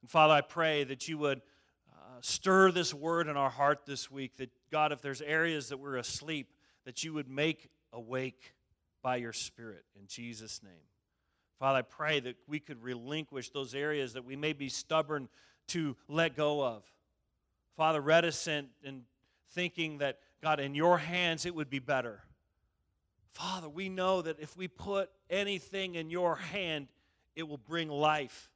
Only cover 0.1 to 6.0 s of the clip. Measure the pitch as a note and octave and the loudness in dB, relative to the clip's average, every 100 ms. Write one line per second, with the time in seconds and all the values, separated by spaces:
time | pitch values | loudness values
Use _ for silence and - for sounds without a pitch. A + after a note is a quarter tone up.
0.1 | E3 D#3 D3+ C#3+ - D#3+ D3+ C#3 C3+ - | 6 8 8 6 0 2 2 0 -4 -6
1.1 | D#3 D3 C3+ - _ _ _ _ - G2 | -2 0 0 -6 _ _ _ _ -20 -20
2.1 | B2 - - F#3+ F#3+ F#3+ F3 E3+ D3 D#3 | -12 -6 -2 4 8 8 8 0 -2 -2
3.1 | E3 D#3 C#3+ C3+ B2+ C#3+ D3 - C#3 - | 0 0 2 0 4 4 4 0 -10 -10
4.1 | C3+ C3 - C3 _ _ D#3 D3+ D3 C#3 | -8 -10 -8 -12 _ _ 0 0 0 -6
5.1 | B2+ D3 D#3 E3 D#3+ C3 C3+ C#3 C3 | -8 -2 2 2 0 -4 -8 -6 -6